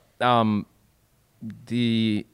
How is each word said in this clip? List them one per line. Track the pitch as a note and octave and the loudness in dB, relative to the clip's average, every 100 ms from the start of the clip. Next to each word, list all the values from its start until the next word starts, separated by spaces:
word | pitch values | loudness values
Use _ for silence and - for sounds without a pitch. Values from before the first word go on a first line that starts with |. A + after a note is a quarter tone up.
| _ - | _ -2
um, | A#2+ A#2+ A2 G#2 - _ _ _ _ _ _ _ - - - | 2 2 2 0 -6 _ _ _ _ _ _ _ -16 -16 -6
the, | A#2 A#2+ A2+ A2 G#2 - | -2 0 2 0 -2 -6